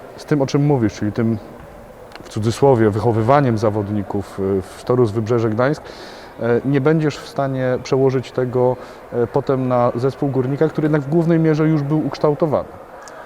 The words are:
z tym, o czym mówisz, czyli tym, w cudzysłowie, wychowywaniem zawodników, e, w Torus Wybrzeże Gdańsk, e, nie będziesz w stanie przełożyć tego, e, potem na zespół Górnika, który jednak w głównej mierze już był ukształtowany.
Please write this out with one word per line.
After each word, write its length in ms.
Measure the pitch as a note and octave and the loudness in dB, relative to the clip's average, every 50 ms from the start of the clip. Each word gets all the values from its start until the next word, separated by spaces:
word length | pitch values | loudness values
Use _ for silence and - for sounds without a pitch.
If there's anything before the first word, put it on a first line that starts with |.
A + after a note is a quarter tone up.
| - - - - | -8 -14 -18 -18
z 80 | - | -4
tym, 160 | - D#3+ D3 | 0 0 2
o 40 | C3+ | 2
czym 200 | B2+ - D3 C#3+ | 2 2 2 4
mówisz, 280 | D3 D3 C3+ A2+ G#2 - | 4 4 4 2 0 0
czyli 180 | - G#2+ G#2+ | -2 -4 -4
tym, 260 | G#2 - A#2 A2+ A2+ G#2+ - - - - - - - - - - - - - - - - - | -2 0 0 0 0 -2 -4 -10 -18 -20 -20 -20 -20 -20 -20 -20 -20 -20 -20 -20 -18 -18 -18
w 60 | - | -10
cudzysłowie, 600 | - A2+ G#2 A#2 A2 - - C#3 C3+ A2+ A2+ G#2+ | -8 -2 -2 -2 0 4 4 6 6 6 6 4
wychowywaniem 680 | G2 A2 F#2+ A#2+ A2+ A2+ A2 A2 C#3 D3 C#3+ B2+ A2+ G#2 | 2 2 0 0 0 2 4 4 4 4 4 4 2 2
zawodników, 800 | A2 A2 G2+ A2 G#2 G2 G#2 G#2 G2 - - G2+ F#2+ - - - | 0 0 0 0 -2 -2 -4 -4 -4 -4 -4 -6 -6 -6 -6 -4
e, 220 | G2 F#2+ G2+ F#2+ | -2 0 0 0
w 220 | F#2 - - - - | -2 -4 -10 -8 -2
Torus 280 | - B2 B2+ B2 A2 | 0 2 2 2 2
Wybrzeże 380 | G2+ A#2 A2+ G#2 B2 A#2+ A2+ A#2 | 2 -2 -2 0 0 0 2 0
Gdańsk, 340 | G#2+ G#2+ B2 C3+ D3+ - - - - - - - - - - - - - | 0 0 0 0 0 -2 -6 -12 -18 -16 -18 -18 -18 -18 -18 -18 -10 -4
e, 200 | - A#2 A#2+ A#2 - | 0 0 0 2 2
nie 160 | C3 C#3+ C#3 | 2 0 2
będziesz 360 | C3 D3+ D#3+ E3 D#3 D3+ C3+ - | 4 4 2 2 2 0 -2 -4
w 100 | - - | -10 -8
stanie 480 | - - C#3 C3+ C3+ C3 B2+ B2+ B2+ A#2+ B2 | -6 -4 -4 -2 -2 -2 -2 -2 -2 -4 -2
przełożyć 480 | - C#3+ C3 C3+ C3+ C3 C3+ A#2+ - | 0 2 2 4 2 2 0 -2 -4
tego, 440 | - - B2+ B2+ A#2 B2+ B2 B2+ B2+ B2 - - - - - - - | -4 -4 -2 -2 0 2 2 2 2 0 -6 -14 -18 -20 -16 -8 -4
e, 140 | A#2+ A#2+ A2+ | -2 -2 0
potem 400 | - C#3+ C3 - C#3 C3 C3 B2+ | 0 -2 0 0 0 0 0 0
na 240 | B2+ B2 A#2+ A#2+ - | 2 2 2 2 0
zespół 340 | B2+ A#2+ C3+ B2+ - - C#3+ | 0 -2 -2 -2 -2 -2 -2
Górnika, 380 | B2+ C3 B2 B2+ C#3+ C3+ D#3+ D#3 | 0 0 0 0 0 0 0 0
który 180 | - - D3+ | 0 0 0
jednak 160 | D3+ D3+ D#3 | 2 0 0
w 80 | C3+ C3+ | 0 2
głównej 300 | D3 F3 E3 E3 E3+ E3 | 0 2 2 4 2 4
mierze 280 | D#3+ D#3+ D#3 D3 D#3+ D#3 | 4 2 2 2 2 2
już 140 | D#3+ D3+ | 2 2
był 240 | C#3+ C#3 D#3 D#3 D3+ | 2 0 0 0 0
ukształtowany. 640 | C#3 - - - D3+ D3 - F3+ D#3+ C3 F#2+ D#2+ - - - - - - - - - - - - | -2 -2 0 0 0 2 2 0 0 0 -2 -2 -4 -10 -18 -18 -18 -18 -18 -18 -18 -18 -18 -18